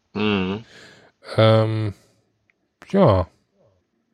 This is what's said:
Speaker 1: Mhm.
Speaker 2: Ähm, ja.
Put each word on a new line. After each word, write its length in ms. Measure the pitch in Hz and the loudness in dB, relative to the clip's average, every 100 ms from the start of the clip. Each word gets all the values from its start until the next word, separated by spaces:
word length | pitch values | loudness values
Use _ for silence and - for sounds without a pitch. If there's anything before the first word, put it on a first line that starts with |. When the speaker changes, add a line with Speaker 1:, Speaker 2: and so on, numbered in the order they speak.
| _ | _
Speaker 1:
Mhm. 500 | 101 107 101 92 104 117 - - - _ _ - - | -6 -2 -2 -4 -6 -12 -20 -20 -20 _ _ -10 0
Speaker 2:
Ähm, 580 | 110 110 110 110 107 - _ _ _ _ _ _ _ _ - | 2 2 0 -4 -6 -10 _ _ _ _ _ _ _ _ -6
ja. 380 | 196 165 95 87 _ _ _ _ _ _ _ _ | 0 2 2 -2 _ _ _ _ _ _ _ _